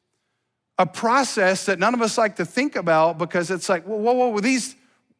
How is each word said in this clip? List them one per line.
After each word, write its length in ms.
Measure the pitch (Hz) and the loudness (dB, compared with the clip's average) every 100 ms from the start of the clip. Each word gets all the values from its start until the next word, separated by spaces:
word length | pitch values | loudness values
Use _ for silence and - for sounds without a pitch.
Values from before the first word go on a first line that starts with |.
| _ _ _ _ _ _ _ - | _ _ _ _ _ _ _ -2
a 80 | 180 | -2
process 800 | - 226 254 254 220 185 185 - | 0 0 2 0 0 0 0 -2
that 120 | 180 | 0
none 160 | 202 | 0
of 80 | 247 | 0
us 160 | 226 233 | -2 0
like 180 | 214 - | 0 -2
to 80 | |
think 320 | 170 - 294 233 | -4 -2 -2 -2
about 420 | 175 160 160 160 | 2 4 4 0
because 320 | 170 180 170 | -4 -2 -2
it's 180 | 185 - | -4 -2
like, 160 | 175 | -2
"Whoa, 120 | 175 214 | -2 -2
whoa, 160 | 220 | 0
whoa, 180 | 254 247 | 2 2
were 100 | 208 | 0
these, 340 | 214 262 - - _ _ _ | 0 -2 -4 -14 _ _ _